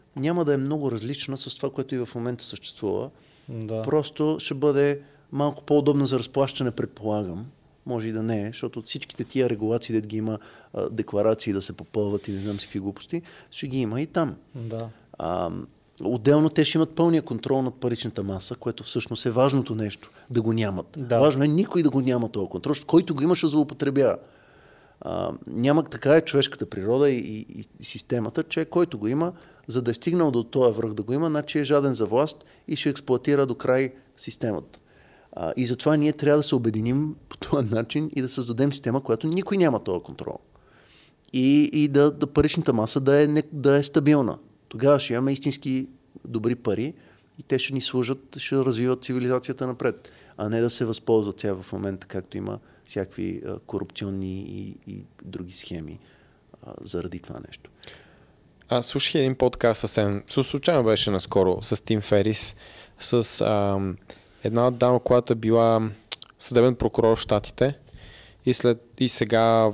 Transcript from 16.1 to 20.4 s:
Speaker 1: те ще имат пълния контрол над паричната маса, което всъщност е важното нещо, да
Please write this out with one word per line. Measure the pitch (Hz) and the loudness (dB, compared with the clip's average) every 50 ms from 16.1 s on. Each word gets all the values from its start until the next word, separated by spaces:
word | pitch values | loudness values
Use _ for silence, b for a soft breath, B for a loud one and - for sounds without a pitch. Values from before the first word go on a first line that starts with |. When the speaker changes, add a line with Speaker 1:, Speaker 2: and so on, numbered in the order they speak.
| 120 120 107 135 143 151 156 156 | -2 2 4 4 6 6 4 4
Speaker 1:
те | - - 151 | 2 2 0
ще | - - 160 | 2 2 0
имат | 160 160 - | 0 0 0
пълния | - 165 170 165 160 165 | 2 2 4 4 2 0
контрол | - 120 113 - 131 131 135 131 | -2 -8 -6 -2 0 0 0 0
над | 127 123 | -2 -4
паричната | - - 123 120 113 - 113 107 - 98 | -4 -4 -4 -2 -2 -6 -8 -6 -6 -6
маса, | 98 95 92 92 - 123 | -6 -6 -6 -8 -10 -12
което | - - 120 110 - 104 | -8 -8 -8 -8 -8 -10
всъщност | - - 120 113 - 120 - - | -6 -6 -6 -4 -4 -8 -4 -4
е | 127 | -2
важното | 110 123 131 143 139 139 120 - 117 | 2 4 4 4 4 2 0 -2 -4
нещо, | 110 110 104 - - - - B B B B | -4 -4 -6 -6 -10 -18 -20 B B B B
да | 127 120 | -2 0